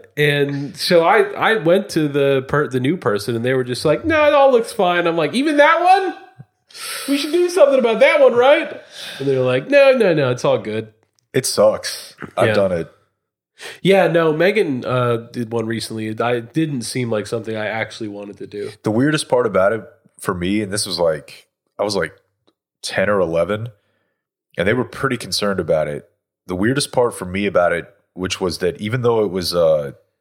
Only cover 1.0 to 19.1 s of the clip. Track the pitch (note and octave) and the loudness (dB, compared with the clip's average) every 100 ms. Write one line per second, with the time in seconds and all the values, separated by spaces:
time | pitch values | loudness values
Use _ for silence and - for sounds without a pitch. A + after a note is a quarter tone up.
1 | E3 G#3+ - - F3+ A3 D#3 F#3+ G3+ E3 | 4 4 2 0 0 0 2 2 0 -2
2 | D3 C#3+ C#3 C3+ B2+ D3 C3 B2+ C3 F3+ | -2 0 2 0 0 -2 0 -2 -2 -2
3 | - G#2 B2+ A#2 A#2+ C3 B2 A#2+ D#3+ D#3 | -2 -2 -2 -4 -2 -2 -2 -2 0 0
4 | D#4 D#4 D4 D4 C#4 B3 A3+ - F3+ F3 | 0 2 4 6 6 4 0 -2 0 2
5 | E3+ E3+ D3 G#3+ D4+ D4 D4 E4+ F4+ F#4+ | 0 0 0 0 0 4 4 4 4 4
6 | F#4+ - - - - _ _ - - - | 2 -8 -18 -20 -20 _ _ -16 -12 -10
7 | - C#4+ D4+ F4 F4 F4+ C#4+ C4+ A#3 G3+ | -4 -4 0 0 0 4 4 4 2 4
8 | D4 D#4+ C4 A#3 B3+ D#4+ D#4+ - - - | 4 6 4 6 4 4 2 -12 -18 -18
9 | - - C#3 C3 B2+ B2+ C#4 C#4+ C4+ B3+ | -16 -6 -2 0 0 0 2 4 6 4
10 | G3+ D3+ C3 B2 C#3+ B2 G#2+ G#2+ A2 _ | 2 2 0 0 0 0 -2 -6 -8 _
11 | _ _ _ C3 - - F3+ F#3 - - | _ _ _ -4 -2 4 4 4 -6 -12
12 | - - - G2 G#2+ G#2 G2 E2+ D#2+ _ | -16 -18 -10 0 2 2 0 0 -6 _
13 | _ _ _ _ _ _ - - E3+ F#3+ | _ _ _ _ _ _ -20 -4 2 4
14 | E3 E3 D#3+ D#3 F3+ G3+ D#3+ B2+ A2+ B2+ | 4 2 2 2 2 2 0 -2 -2 0
15 | A#2+ A#2 A2+ A#2+ A2+ A#2 A2 A2+ - A2 | 0 -2 -4 -8 -6 -4 -4 -6 -6 -8
16 | A2 G#2+ A#2 B2 A#2 D#3 D#3+ C3+ - C3 | -8 -4 -2 -2 -4 -4 -4 -4 -6 -6
17 | A#2+ G#2+ G2 A#2 A2 A2 G#2+ A2 G#2 - | -4 -4 -4 -8 -6 -8 -6 -6 -8 -10
18 | G#2+ G2+ G2+ F#2+ G2 G#2 G2+ - A#2 A2 | -12 -12 -14 -16 -14 -10 -12 -6 -2 2
19 | D3 | 2